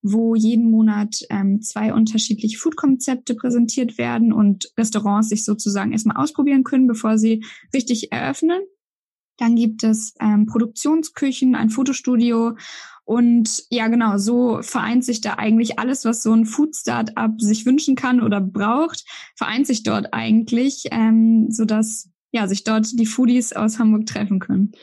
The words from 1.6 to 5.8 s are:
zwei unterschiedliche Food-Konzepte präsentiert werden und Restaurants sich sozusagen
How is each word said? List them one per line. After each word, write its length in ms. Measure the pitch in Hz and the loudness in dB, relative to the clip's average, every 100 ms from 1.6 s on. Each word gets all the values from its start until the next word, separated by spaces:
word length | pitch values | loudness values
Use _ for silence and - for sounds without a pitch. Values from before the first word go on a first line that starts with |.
zwei 320 | 220 - 214 | -4 -4 -2
unterschiedliche 680 | 226 220 220 - 214 214 - | 2 2 0 -2 -2 -4 -4
Food-Konzepte 760 | 330 320 285 262 - 254 - | -4 -2 0 0 0 -6 -6
präsentiert 640 | 233 247 240 233 - 240 226 | -6 -2 0 0 0 -4 -4
werden 340 | 240 233 233 | -4 0 2
und 400 | 220 208 190 - - | 4 2 2 -4 -4
Restaurants 500 | 226 214 202 202 220 | -2 -2 0 0 0
sich 160 | 214 | -2
sozusagen 480 | - 214 214 196 | -2 -4 -2 -4